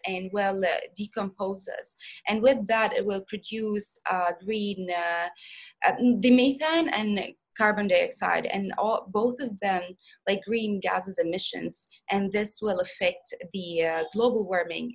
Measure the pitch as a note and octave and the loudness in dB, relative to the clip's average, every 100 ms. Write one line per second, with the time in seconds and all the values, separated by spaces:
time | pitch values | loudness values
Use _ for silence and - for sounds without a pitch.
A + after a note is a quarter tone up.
0 | F#3 F#3 F#3 G3+ G3 G3 F3+ F2+ - - | -6 -6 -4 -2 0 2 0 0 -4 -10
1 | G#3 - G3 - F#3+ G3 - - - - | -8 -4 -6 -4 -6 -6 -10 -12 -12 -16
2 | - - - G#3+ A#3+ C4 G3+ A3+ G#3+ - | -20 -12 -4 4 4 4 2 2 2 0
3 | G3 G3 G3 G#3 - A3 G#3+ G#3 G3+ - | 0 -2 -4 -10 -8 -6 -2 -2 -4 -8
4 | - F#3 F3 - F#3+ A3 G3+ F#3+ F3+ F3 | -2 0 0 -2 -4 -2 -2 -4 -4 -2
5 | E3+ E3+ F3 - - - - - - - | -2 -2 -4 -8 -20 -20 -20 0 0 4
6 | B3 G3+ B3 B3 C4 C4+ D#4 E4 E4 G#3 | 4 4 8 8 6 2 2 2 2 0
7 | G#3+ G3+ - - _ - G#3+ G3+ G3+ F3 | 0 0 -2 -10 _ 0 2 2 4 4
8 | F3 - F3+ E3+ E3 G3 G3 - G#3+ A3+ | 4 0 0 0 0 -4 -4 -2 0 0
9 | - G#3 A#3+ B3 C4 G3+ G3+ F#3 F3+ F#3 | -2 0 0 0 -8 -4 -2 -2 -2 -14
10 | _ - - G3 - A3+ G#3+ G3+ F#3 F#3 | _ -10 -2 -2 0 -2 0 0 0 -2
11 | F#3 F#3 E3 F3+ - F3+ E3+ - - _ | -2 -2 0 0 -4 -6 -8 -10 -16 _
12 | - G3 G3 G3+ G#3 - G#3+ F#3 F3+ - | -2 0 0 -2 -4 -4 -4 0 -2 0
13 | F3+ F3+ - - F3 G3 F3 E3 E3 D#3+ | 0 0 -10 -16 -10 -10 -4 0 2 2
14 | - G#3 A#3+ A3 F#3 F#3 E3 E3 E3 | -2 2 2 2 0 0 0 -4 -8